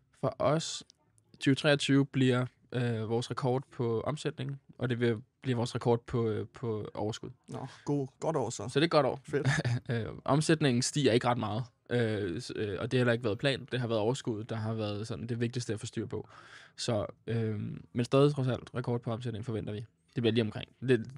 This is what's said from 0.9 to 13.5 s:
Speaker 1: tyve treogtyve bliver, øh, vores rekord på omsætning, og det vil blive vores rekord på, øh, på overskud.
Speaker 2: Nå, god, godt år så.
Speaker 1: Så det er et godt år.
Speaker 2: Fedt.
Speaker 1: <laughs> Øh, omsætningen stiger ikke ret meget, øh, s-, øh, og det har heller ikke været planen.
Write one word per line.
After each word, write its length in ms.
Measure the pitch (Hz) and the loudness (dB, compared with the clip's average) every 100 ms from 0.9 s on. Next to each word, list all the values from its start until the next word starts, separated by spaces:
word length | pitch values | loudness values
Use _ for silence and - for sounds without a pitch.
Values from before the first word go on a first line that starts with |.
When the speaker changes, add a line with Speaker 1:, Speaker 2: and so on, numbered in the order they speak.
| _ _ _ _ - | _ _ _ _ -2
Speaker 1:
tyve 160 | 139 | 2
treogtyve 520 | 135 156 139 - 139 139 | 4 4 4 6 4 4
bliver, 400 | 135 127 123 127 - _ | 4 4 4 0 -6 _
øh, 360 | 127 120 110 110 | -2 0 -2 0
vores 220 | 117 123 | 0 -2
rekord 320 | 117 131 131 - | -2 0 0 -2
på 280 | - 120 110 | -4 -2 0
omsætning, 600 | - 147 147 139 131 139 - - | -2 -4 -4 -6 -8 -10 -14 -4
og 120 | 123 | -2
det 100 | 120 | 2
vil 160 | 120 113 - _ | 2 2 -4 _
blive 140 | 127 120 | -2 -2
vores 180 | 120 | -2
rekord 320 | 120 123 117 - | 0 2 2 2
på, 220 | 123 113 | -2 0
øh, 180 | 104 104 | -2 -6
på 360 | - 117 107 104 | -8 -6 -4 -6
overskud. 360 | - 107 110 - - - | -6 -6 -6 -12 -16 -14
Speaker 2:
Nå, 180 | - 135 - | -12 -12 -8
god, 240 | - 143 131 _ | -4 -2 -4 _
godt 160 | 156 151 | -2 0
år 140 | 113 | -2
så. 180 | - 104 | -4 -4
Speaker 1:
Så 120 | 139 | 0
det 40 | |
er 20 | 147 | 4
et 40 | |
godt 160 | 151 127 | 4 4
år. 140 | - | 0
Speaker 2:
Fedt. 240 | - 143 135 139 123 120 - | -4 -2 0 0 0 -2 -2
Speaker 1:
<laughs> 20 | |
Øh, 160 | 117 107 - | -4 -4 -6
omsætningen 580 | - 143 156 156 143 120 | 0 2 4 4 4 2
stiger 300 | - 151 127 | 2 2 4
ikke 140 | 123 127 | 4 4
ret 100 | 120 | 0
meget, 240 | 107 107 120 _ - | -2 -4 -6 _ -4
øh, 500 | 123 113 107 101 82 | 0 0 0 -2 -4
s-, 120 | - - | -6 -4
øh, 200 | 104 95 | -4 -4
og 100 | 120 | 0
det 80 | 127 | 2
har 20 | |
heller 120 | 123 | 4
ikke 120 | 117 | 2
været 140 | 120 98 | 0 0
planen. 300 | 143 | 0